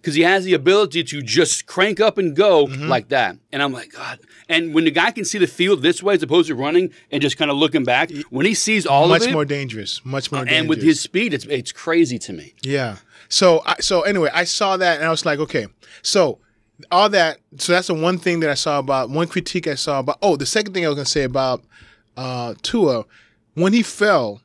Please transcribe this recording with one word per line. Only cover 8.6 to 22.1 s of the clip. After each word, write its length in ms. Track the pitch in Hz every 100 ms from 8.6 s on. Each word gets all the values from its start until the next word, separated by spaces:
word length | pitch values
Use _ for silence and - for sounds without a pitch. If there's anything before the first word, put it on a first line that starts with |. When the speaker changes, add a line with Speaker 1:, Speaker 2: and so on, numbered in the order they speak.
| - 214 175
Speaker 1:
all 200 | 139 165
Speaker 2:
much 160 | 170
Speaker 1:
of 60 | 240
it, 40 |
Speaker 2:
more 120 | 160 147
dangerous, 560 | 143 135 110 101 -
much 280 | 131 135 127
more 100 | 139
Speaker 1:
uh, 40 | 131
and 220 | 156 160
with 100 | 156
Speaker 2:
dangerous. 180 | 151 151
Speaker 1:
his 40 |
speed, 320 | - 180 233
it's, 120 | 147 -
it's 260 | 139 127
crazy 460 | - - 170 160 123
to 140 | -
me. 200 | 87 143 _
Speaker 2:
Yeah. 340 | 131 139 123 98 _ - _
So, 340 | - 185 160 -
I, 100 | 175
so 220 | - 180
anyway, 280 | 165 202 151
I 100 | 147
saw 320 | 175 - 202 185
that, 200 | 180 156
and 80 | 160
I 20 |
was 140 | 160 170
like, 140 | 147
"Okay." 280 | 151 147 101 _ - -
So 360 | - 202 156 - _ _ _ _ -
all 180 | 180 208
that, 300 | 202 165 147 _ 143
so 140 | -
that's 140 | 175 180
the 60 | 165
one 220 | 165 180
thing 200 | 180 170
that 80 | 156
I 40 |
saw 240 | 139 - 143
about, 300 | 135 135 120
one 180 | 143 170
critique 400 | 185 - 180 160
I 80 | 135
saw 240 | - 139
about, 180 | 131 143
oh, 140 | 202 147
the 80 | 139
second 280 | 220 208
thing 120 | 185 165
I 20 |
was 80 | 143
gonna 100 | 135
say 180 | 156
about, 380 | 131 131 131 127 _ _ - _ _